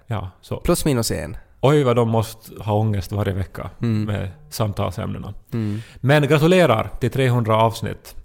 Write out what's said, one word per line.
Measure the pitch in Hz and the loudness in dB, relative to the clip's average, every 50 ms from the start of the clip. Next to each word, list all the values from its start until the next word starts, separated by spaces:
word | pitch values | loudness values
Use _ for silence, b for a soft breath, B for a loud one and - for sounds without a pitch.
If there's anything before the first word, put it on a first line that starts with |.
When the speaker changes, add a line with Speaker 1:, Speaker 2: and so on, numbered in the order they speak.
| - | -8
Speaker 1:
Ja, | - 117 98 101 95 - _ | -8 -6 -6 -6 -10 -14 _
så. | - - 120 | -12 -10 -8
Speaker 2:
Plus | - - - 175 - - | -4 0 0 2 2 2
minus | 160 131 117 113 - | 0 0 0 0 -2
en. | 92 82 78 78 - - - _ - - | -4 -4 -6 -8 -10 -12 -16 _ -6 0
Speaker 1:
Oj, | - 135 151 147 135 | 2 4 4 4 4
vad | 123 117 | 4 4
de | 120 117 113 | 4 2 2
måste | 113 113 107 - - - - - - - - | 2 0 0 -2 -6 -16 -20 -20 -16 -10 -4
ha | 110 104 | 0 0
ångest | 107 110 110 104 98 - - | 2 2 0 0 -2 -4 -4
varje | 104 101 104 98 90 | -4 -2 -2 -2 -2
vecka | 98 90 - - - - - - - | -4 -4 -6 -8 -12 -12 -12 -8 -4
Speaker 2:
Mm. | 120 117 110 107 107 | -2 0 0 0 -2
Speaker 1:
med | 107 101 98 95 95 - - - - | -2 -4 -4 -4 -6 -10 -14 -18 -10
samtalsämnena. | - - 110 104 92 - 101 98 87 - 98 95 101 - - 101 104 - - - - | -4 -4 -2 -2 -2 -2 -4 -4 -4 -6 -6 -6 -8 -8 -10 -12 -14 -16 -12 -8 -6
Speaker 2:
Mm. | 117 107 104 104 110 113 B B | -4 -4 -4 -6 -6 -10 B B
Speaker 1:
Men | B B 131 147 151 143 | B B 4 4 4 4
gratulerar | 131 156 143 156 170 185 185 170 135 110 110 95 95 - - | 4 2 4 4 4 4 6 6 4 4 2 0 -4 -6 -4
till | 127 113 | -4 -2
trehundra | - 131 131 123 120 123 113 110 110 | 0 0 0 2 2 0 0 2 2
avsnitt. | 110 113 113 107 - 107 101 98 - - - - - | 4 4 2 2 -2 -6 -8 -8 -10 -14 -18 -18 -18